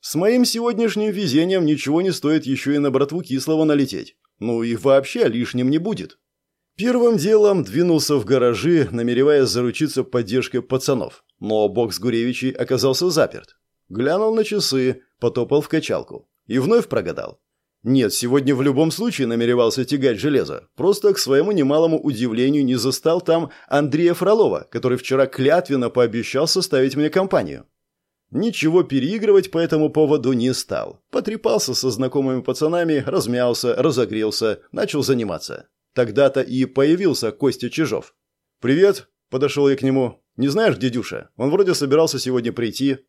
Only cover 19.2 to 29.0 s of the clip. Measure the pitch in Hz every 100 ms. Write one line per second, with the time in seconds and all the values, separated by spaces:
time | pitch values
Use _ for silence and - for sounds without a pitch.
19.2 | 123 117 117 120 113 107 123 143 135 107
20.2 | 123 139 78 71 _ _ 165 196 208 190
21.2 | - 135 175 202 139 151 165 156 - 120
22.2 | 123 110 131 147 135 127 117 131 160 170
23.2 | 170 165 160 - - 143 147 151 170 170
24.2 | 180 220 175 87 - 120 127 123 - 135
25.2 | 135 - 135 165 180 139 123 - 120 110
26.2 | 107 131 156 190 180 139 135 139 151 151
27.2 | 190 180 90 67 - _ _ _ _ _
28.2 | _ 120 220 202 151 170 170 135